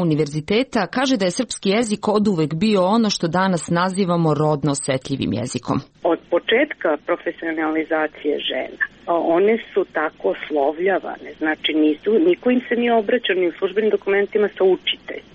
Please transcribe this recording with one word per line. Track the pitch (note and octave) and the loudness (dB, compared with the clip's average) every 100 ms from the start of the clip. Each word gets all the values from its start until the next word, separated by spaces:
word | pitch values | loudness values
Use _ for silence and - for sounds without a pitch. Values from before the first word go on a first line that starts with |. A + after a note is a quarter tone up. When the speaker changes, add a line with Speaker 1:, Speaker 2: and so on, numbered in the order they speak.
Speaker 1:
univerziteta, | E3+ D3+ D3+ D3+ D3+ G#3 C4+ A#3 F3+ | 2 2 0 -4 0 0 0 -2 -2
kaže | B3+ C4+ B3+ | 0 0 2
da | |
je | F#3+ | 0
srpski | - A#3 - G3 | -2 -6 -4 0
jezik | G#3 A3+ G#3 - | 0 0 -2 0
oduvek | G#3 G#3 E3+ D3+ | 2 2 2 0
bio | D#3+ A3 G3+ | 0 2 4
ono | F3+ A3+ G#3+ | 4 4 2
što | - E3+ | 0 0
danas | F3 F#3+ F3 - | 0 2 0 0
nazivamo | E3+ F#3 F#3 F3+ E3+ D#3+ | 0 0 0 0 2 2
rodno | D3 D#3 D3+ D3+ | 2 2 2 0
osetljivim | C#3+ - C3 - C3+ E2+ | -2 -2 -4 -4 -4 -2
jezikom. | G#2+ B2 A#2+ - - - _ | -2 -4 -6 -4 -4 -6 _
Speaker 2:
Od | E3+ E3 - | -2 -2 0
početka | E3+ - A#3 D4+ - F3 D3 - | -2 2 0 0 -2 -4 -2 -4
profesionalizacije | F3 E3+ - E3 D#3+ D#3 D#3 D#3 D#3 D#3 - D3 C#3+ - | -4 -6 -6 -6 -4 -2 -2 -2 -2 -2 -4 -4 -4 -4
žena, | C3+ - - - - - | -6 -8 -6 -8 -6 -4
a | E3+ - E3+ | -2 0 2
one | G3+ A3+ - | 2 0 -2
su | G3+ F3 | -4 -2
tako | D#3+ D#3 - F#3+ | -4 -6 -4 -4
oslovljavane, | F3+ - D3+ C#3 D#3 F#3+ F3 - - - - | -4 -4 0 0 0 -2 -2 -4 -10 -14 -6
znači | D#3 D#3 - D#3 | -4 -2 -2 2
nisu, | D3+ D3+ G#3 G#3+ E3 | 2 0 0 2 2
niko | F3 B3 | 2 0
im | B3 - | 0 0
se | A#3 | -2
nije | A#3+ | 2
obraćao | A#3 G3+ A#3+ - F#3 | 0 2 0 0 0
ni | F3 | -2
u | - | -2
službenim | F#3+ F#3+ G#3+ | -4 0 0
dokumentima | G3+ G3+ G3 G3+ G#3+ G3+ - | 0 0 0 0 0 0 2
sa | |
učitelj, | F#3+ F3+ - - - - - | 2 2 -2 -6 -10 -14 -16